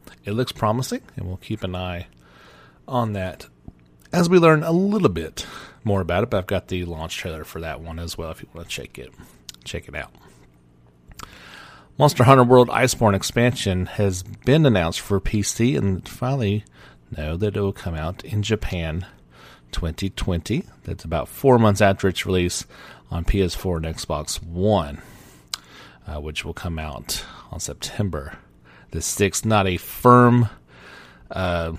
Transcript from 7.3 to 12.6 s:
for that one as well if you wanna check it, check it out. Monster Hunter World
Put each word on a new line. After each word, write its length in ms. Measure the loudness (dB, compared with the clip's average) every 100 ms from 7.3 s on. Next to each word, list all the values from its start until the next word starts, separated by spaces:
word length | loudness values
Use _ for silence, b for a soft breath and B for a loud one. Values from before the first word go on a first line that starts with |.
| -10
for 160 | -12 -10
that 200 | -10 -10
one 160 | -10 -10
as 180 | -10 -8
well 140 | -10
if 140 | -12
you 60 | -16
wanna 140 | -16 -12
check 320 | -12 -12 -16
it, 120 | -18 -20 B B -20 -18
check 240 | -12 -12 -10
it 80 | -12
out. 160 | -12 -16 -20 -20 -20 _ _ _ _ _ -20 -20 B B B B B B B 0
Monster 280 | 2 4 8
Hunter 180 | 8
World 260 | 10 8